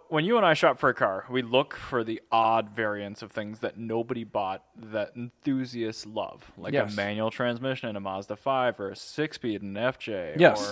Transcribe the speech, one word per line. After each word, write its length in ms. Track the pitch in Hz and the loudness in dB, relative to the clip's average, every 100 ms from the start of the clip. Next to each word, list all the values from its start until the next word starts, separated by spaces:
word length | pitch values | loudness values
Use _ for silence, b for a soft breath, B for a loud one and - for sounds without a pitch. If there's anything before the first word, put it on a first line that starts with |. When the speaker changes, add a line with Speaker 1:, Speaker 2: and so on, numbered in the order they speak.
| - | -2
Speaker 1:
when 160 | 156 175 | 0 2
you 100 | 240 | 4
and 80 | 180 | 6
I 80 | |
shop 260 | 156 165 127 | 6 6 6
for 100 | 135 | 2
a 40 | |
car, 320 | - 113 95 - | 4 2 2 -2
we 120 | 127 | -2
look 320 | 117 127 147 - | 2 2 2 -4
for 280 | - 123 | -4 -2
the 180 | 113 113 - | -2 -6 0
odd 380 | 117 113 113 107 | 4 4 4 0
variants 500 | 104 107 104 101 104 | -2 -2 -2 -6 -10
of 100 | 107 | -10
things 280 | - 104 110 | -8 -8 -6
that 180 | 110 101 | -6 -6
nobody 460 | 113 113 120 120 | -4 -2 -2 -6
bought 400 | 110 110 95 95 - - | -4 -4 -2 -6 -12 -20
that 360 | 110 107 101 120 | -6 -4 -4 -6
enthusiasts 880 | 120 - 143 135 127 120 110 113 107 | -14 -6 -2 -2 -2 -4 -6 -6 -8
love, 460 | 107 92 - - - | -6 -6 -8 -20 -12
like 160 | - | -2
Speaker 2:
Yes. 180 | 139 104 | 0 0
Speaker 1:
a 40 | 101 | -2
manual 360 | 101 104 110 | -2 0 -2
transmission 580 | - 123 117 131 131 120 | 0 -2 -2 -4 -4 -6
in 60 | 104 | -6
a 40 | |
Mazda 340 | 98 95 101 107 | -6 -6 -6 -4
five 440 | 135 135 123 101 | 0 2 2 0
or 100 | 98 | -6
a 60 | - | -8
six-speed 680 | - - 151 - 120 101 | -8 -4 -4 -4 -4 -4
in 80 | 101 | -6
an 80 | 101 | -2
F 200 | 123 - | -2 -2
J. 360 | - 101 82 80 | -6 -6 -4 6
Speaker 2:
Yes. 300 | 165 107 101 | 6 6 -2